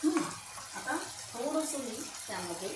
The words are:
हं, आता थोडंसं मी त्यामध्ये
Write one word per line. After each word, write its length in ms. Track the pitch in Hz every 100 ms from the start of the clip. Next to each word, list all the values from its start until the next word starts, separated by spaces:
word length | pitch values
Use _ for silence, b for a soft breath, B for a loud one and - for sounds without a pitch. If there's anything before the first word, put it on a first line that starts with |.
हं, 160 | 302 339 - - - - - -
आता 220 | - 320 - - -
थोडंसं 460 | 233 269 311 311 285
मी 240 | 247 208 - - -
त्यामध्ये 400 | 196 180 170 190